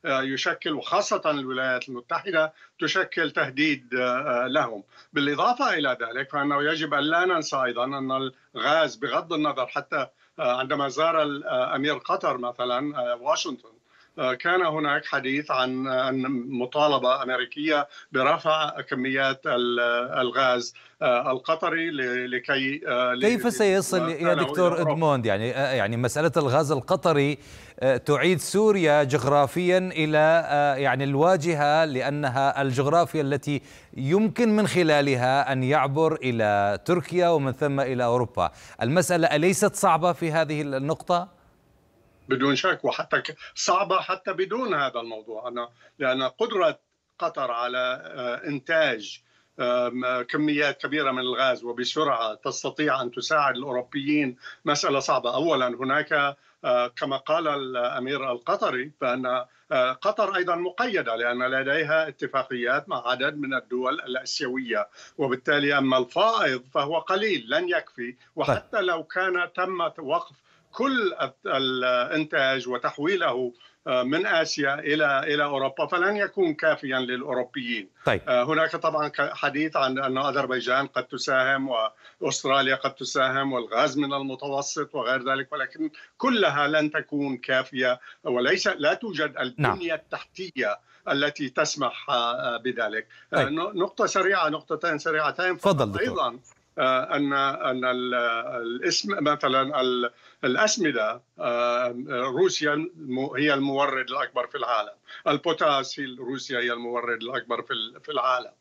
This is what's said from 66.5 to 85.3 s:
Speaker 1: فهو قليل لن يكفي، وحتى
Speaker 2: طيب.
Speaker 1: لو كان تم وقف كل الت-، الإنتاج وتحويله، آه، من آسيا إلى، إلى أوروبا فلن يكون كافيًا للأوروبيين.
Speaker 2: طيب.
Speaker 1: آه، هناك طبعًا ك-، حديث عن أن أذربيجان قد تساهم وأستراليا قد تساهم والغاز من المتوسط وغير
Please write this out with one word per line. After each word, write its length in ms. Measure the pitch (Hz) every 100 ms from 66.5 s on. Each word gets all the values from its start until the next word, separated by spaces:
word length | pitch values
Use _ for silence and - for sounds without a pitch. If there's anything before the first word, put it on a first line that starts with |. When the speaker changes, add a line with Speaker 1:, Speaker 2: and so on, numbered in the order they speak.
| 127 127
Speaker 1:
فهو 240 | 156 143 165
قليل 460 | - 190 214 160 113
لن 200 | 151 180
يكفي، 480 | 170 - - 120 123 _ -
وحتى 320 | 139 208 -
Speaker 2:
طيب. 120 | 226
Speaker 1:
لو 200 | 185 165
كان 440 | 151 185 185 180 175 -
تم 240 | 185 185 165 160 139
وقف 260 | 170 170 - _ _ _
كل 420 | - 262 262 196 -
الت-، 240 | 135 _ 196
الإنتاج 1200 | 139 131 127 127 123 123 156 156 160 135 131 123
وتحويله، 840 | 123 151 147 151 196 165 123 123 - - _ -
آه، 160 | 127
من 240 | 127 160 208
آسيا 480 | 170 156 - 139
إلى، 440 | 143 143 151 147 135 135
إلى 100 | 147
أوروبا 420 | 147 139 135 135 151
فلن 300 | 175 185 208
يكون 380 | 196 - 175
كافيًا 440 | 147 160 143 139 131
للأوروبيين. 920 | 123 127 147 127 120 143 120 113 95 _
Speaker 2:
طيب. 160 | - 110 -
Speaker 1:
آه، 160 | 123
هناك 320 | 127 156 156 165
طبعًا 320 | 165 151 147
ك-، 260 | - 143
حديث 420 | - 143 139 156 156
عن 220 | 131 131
أن 200 | 135 131
أذربيجان 680 | 143 135 131 127 117 131 139
قد 180 | 131
تساهم 640 | 123 127 - 131 131 135 135 117 110 _ - _
وأستراليا 540 | 143 - 147 135 131
قد 200 | 131 135
تساهم 580 | 135 123 143 131 135 135
والغاز 460 | 123 110 113 147 135
من 140 | 139
المتوسط 800 | 139 139 131 139 139 143 160 143
وغير 380 | 147 117 131 123